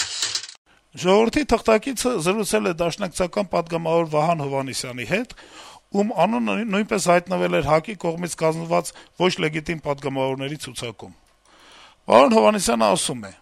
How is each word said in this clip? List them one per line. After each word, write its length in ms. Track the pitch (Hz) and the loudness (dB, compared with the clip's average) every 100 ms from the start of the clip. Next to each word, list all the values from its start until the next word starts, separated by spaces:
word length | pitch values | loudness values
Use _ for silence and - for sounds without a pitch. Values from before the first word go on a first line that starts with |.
| - - - - - - _ _ _ | -8 -6 -6 -8 -10 -18 _ _ _
Ժողովրդի 480 | 127 175 202 226 294 269 | -4 2 4 4 0 0
թղթակիցը 640 | 226 - 220 - 233 247 226 | 0 2 2 0 -4 -2 0
զրուցել 460 | 160 214 196 214 202 | 0 -2 0 0 0
է 60 | |
դաշնակցական 720 | 165 170 - 190 - 180 - 190 | -2 -2 -4 -6 -4 -2 -2 -2
պատգամավոր 580 | 175 165 165 165 165 165 | -2 -2 -4 0 0 2
Վահան 320 | 151 160 165 | 0 0 -2
Հովհաննիսյանի 640 | 139 135 135 117 131 123 117 | -4 -4 -4 -6 -8 -8 -6
հետ, 220 | 190 254 - - - - - _ | -6 -8 -14 -20 -20 -20 -20 _
ում 220 | 202 208 | -2 -2
անունը 440 | 214 180 240 220 196 226 | 0 0 0 -2 -2 -2
նույնպես 420 | 196 214 208 175 | -2 -2 0 2
հայտնվել 480 | 175 175 180 175 175 | 2 2 -2 0 0
էր 100 | 143 | 2
հակի 280 | 156 160 202 | 0 0 -6
կողմից 400 | 170 165 175 - | -6 -4 -6 -2
կազմված 560 | 160 160 165 175 170 - - | -2 -2 -2 -2 -2 -10 -12
ոչ 180 | - 180 - | -2 0 0
լեգիտիմ 400 | 160 156 151 165 | -2 -4 -6 -6
պատգամավորների 800 | 151 139 143 135 135 135 135 151 | -6 -6 -4 -2 -2 -4 -8 -10
ցուցակում։ 560 | - 120 120 104 98 87 _ _ _ _ - - - _ | -12 -12 -12 -12 -18 -20 _ _ _ _ -20 -20 -20 _
Պարոն 320 | - 214 277 | 6 8 10
Հովհաննիսյանը 520 | 220 214 208 175 233 220 | 8 6 4 0 2 4
ասում 320 | 185 - 127 | 2 -2 -6
է. 60 | 98 - | -12 -18